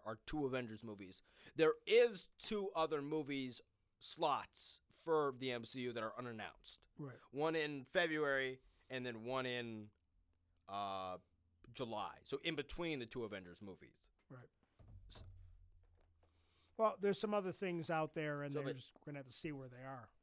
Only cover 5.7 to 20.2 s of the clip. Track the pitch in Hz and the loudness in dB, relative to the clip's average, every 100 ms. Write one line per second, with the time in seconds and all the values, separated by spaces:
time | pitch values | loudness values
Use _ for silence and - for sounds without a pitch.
5.7 | 135 123 117 110 107 123 113 95 - - | -4 -2 -2 -4 -4 -6 -6 -8 -10 -16
6.7 | - _ - 143 117 - 127 156 160 151 | -16 _ -12 -10 -10 -8 2 4 4 2
7.7 | 143 127 185 170 156 147 135 131 131 - | -2 0 2 4 4 4 4 2 -2 -12
8.7 | _ - 131 123 113 113 131 127 123 117 | _ -8 -4 -4 -4 -2 0 0 -2 -4
9.7 | 110 107 - _ _ _ _ _ _ - | -6 -10 -16 _ _ _ _ _ _ -8
10.7 | 98 101 95 92 90 - _ _ _ - | -4 -2 -2 -4 -6 -10 _ _ _ -16
11.7 | 117 120 107 92 - - 143 170 151 139 | -6 -4 -2 -4 -6 -6 -4 -2 -2 -4
12.7 | - 170 147 117 135 113 98 90 87 101 | -6 -4 -4 -6 -6 -6 -6 -10 -12 -14
13.7 | 87 65 - _ _ _ 127 123 _ _ | -14 -18 -20 _ _ _ -20 -20 _ _
14.7 | _ - - - - - - - - - | _ -20 -18 -16 -16 -16 -16 -18 -20 -20
15.7 | - - - - _ _ _ _ _ _ | -20 -20 -20 -20 _ _ _ _ _ _
16.7 | - 220 190 202 196 214 208 185 - 190 | 2 2 4 2 4 2 2 0 -2 -2
17.7 | 175 160 165 156 165 151 147 143 143 139 | -2 0 0 0 0 -2 -2 -2 -2 -2
18.7 | 127 - - - 143 131 - 165 143 131 | -4 -10 -14 -12 -10 -10 -8 -6 -6 -10
19.7 | 123 135 131 107 _ | -12 -10 -10 -12 _